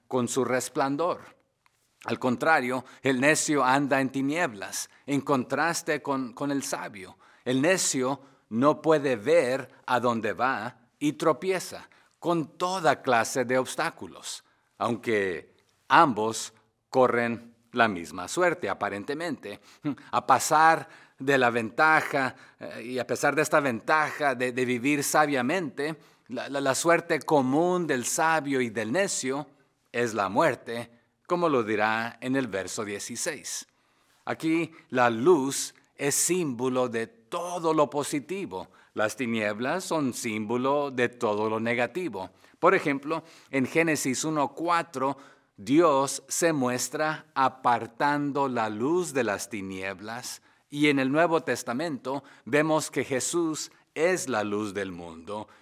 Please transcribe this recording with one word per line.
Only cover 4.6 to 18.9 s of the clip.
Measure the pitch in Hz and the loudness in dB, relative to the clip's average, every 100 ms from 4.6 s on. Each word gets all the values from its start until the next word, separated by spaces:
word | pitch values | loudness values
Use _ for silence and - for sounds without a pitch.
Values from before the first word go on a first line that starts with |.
| 95 - - _ - | -10 -10 -10 _ -4
en | 139 | -4
contraste | 147 135 120 131 160 165 - 151 | 0 0 0 -2 -2 -2 -4 -4
con, | 139 135 123 | -2 -4 -6
con | - 143 | -8 -4
el | 143 | -4
sabio. | 131 175 175 104 90 - _ _ 127 | -4 -8 -10 -14 -18 -20 _ _ -2
El | 131 | 2
necio | 156 190 - 139 127 139 - _ _ | 2 2 0 0 -2 -4 -10 _ _
no | 113 143 147 | 2 4 4
puede | 156 156 139 117 | 2 2 2 -2
ver | 107 170 123 135 127 - - | 4 4 4 -2 -6 -14 -2
a | 123 | 2
dónde | 120 113 107 | 2 0 -2
va | 92 127 117 117 - _ _ | -2 -2 -2 -6 -12 _ _
y | 147 | -4
tropieza | 147 160 156 185 180 - - - _ _ _ | 0 0 0 -2 -2 -6 -14 -18 _ _ _
con | 160 170 139 _ | -2 -2 -2 _
toda | 180 190 156 127 | -4 2 2 2
clase | 135 117 110 135 117 | 2 2 2 -2 0
de | 127 | 0
obstáculos, | 123 - 160 - 90 - - - _ _ _ - | 0 -4 -4 -6 -16 -14 -14 -14 _ _ _ -6
aunque | 107 117 120 107 98 78 - _ _ _ - | -4 -2 0 0 0 -4 -10 _ _ _ 4
ambos | 139 139 104 110 110 - - _ _ _ | 6 6 2 -2 -4 -10 -16 _ _ _
corren | 131 123 120 117 117 - _ _ | 4 4 4 0 -4 -12 _ _
la | 123 113 | 2 2
misma | 90 80 90 90 | 2 -8 -10 -6
suerte, | - 175 156 101 | 0 0 0 -4
aparentemente, | 92 101 | -4 -4